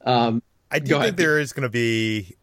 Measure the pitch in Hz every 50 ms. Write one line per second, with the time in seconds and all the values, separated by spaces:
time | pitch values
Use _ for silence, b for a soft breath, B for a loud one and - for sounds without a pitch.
0 | - 123 123 120 117 117 113 120 - _ _ _ _ - - 156 139 131 156 143
1 | - - 180 180 170 156 151 151 147 127 - 139 131 117 110 120 117 117 113 113
2 | 110 110 110 107 92 90 - _